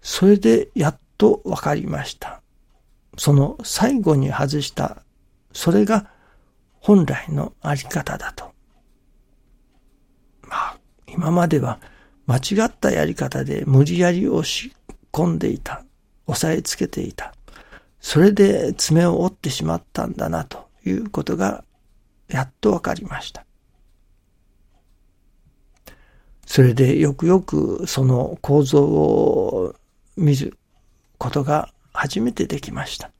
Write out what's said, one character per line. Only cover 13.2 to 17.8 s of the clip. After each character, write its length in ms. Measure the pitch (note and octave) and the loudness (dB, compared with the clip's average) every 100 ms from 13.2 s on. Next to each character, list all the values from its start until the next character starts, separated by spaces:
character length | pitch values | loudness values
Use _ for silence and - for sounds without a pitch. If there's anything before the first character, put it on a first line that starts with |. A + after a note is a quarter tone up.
| C3+ C3+ | -6 -4
で 200 | C#3 C#3+ - | -4 -4 2
無 180 | C3+ | 4
理 160 | D3 F3 | 4 4
や 120 | F3 | 2
り 160 | F3 G#3 | 2 0
押 160 | - | -2
し 300 | - - B3+ _ _ - _ | -2 -6 -10 _ _ -20 _
込 240 | - E3+ | -2 -2
ん 40 | E3 | 0
で 120 | - | -4
い 80 | - | -6
た、 260 | - - - _ _ _ - | -10 -14 -16 _ _ _ -8
押 120 | B2+ | -4
さ 160 | E3 | -2
え 60 | D#3+ | -2
つ 160 | - - | -4 -6
け 100 | F3 | -6
て 160 | - | -6
い 120 | - | -10
た。 180 | - - - - - - - | -10 -16 -18 -20 -20 -20 -20